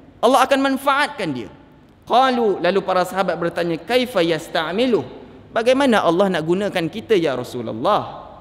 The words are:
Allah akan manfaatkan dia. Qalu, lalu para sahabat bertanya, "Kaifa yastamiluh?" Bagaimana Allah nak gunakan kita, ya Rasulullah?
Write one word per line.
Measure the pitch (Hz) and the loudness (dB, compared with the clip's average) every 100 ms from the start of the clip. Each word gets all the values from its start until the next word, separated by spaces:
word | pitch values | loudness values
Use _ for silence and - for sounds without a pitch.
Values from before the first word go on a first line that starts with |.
| - - | -20 -2
Allah | 226 262 254 | 2 4 4
akan | 269 | 2
manfaatkan | 269 262 277 277 294 294 180 127 | 0 -2 -2 0 -2 -4 -6 -6
dia. | 98 - - - - _ - | -10 -16 -20 -20 -20 _ 0
Qalu, | 233 262 247 220 180 | 2 2 2 0 0
lalu | 175 190 | 0 0
para | 190 185 | 0 0
sahabat | 180 190 185 165 | 0 -2 -2 -2
bertanya, | 170 170 170 165 | -2 -2 -2 -4
"Kaifa | - 247 247 202 | 0 0 0 0
yastamiluh?" | 170 160 - 175 160 190 254 196 117 - - - - | 0 0 -4 -4 -2 0 2 0 -2 -12 -20 -20 -8
Bagaimana | 220 233 262 285 208 | -2 2 4 4 4
Allah | 156 170 196 | 4 2 2
nak | 175 156 | 0 0
gunakan | 185 202 185 160 | 0 -2 -2 -4
kita, | 202 - 208 | -4 0 2
ya | 156 127 | 2 -2
Rasulullah? | 123 123 113 113 160 196 117 - - - | -6 -8 -8 -2 0 0 -2 -12 -18 -20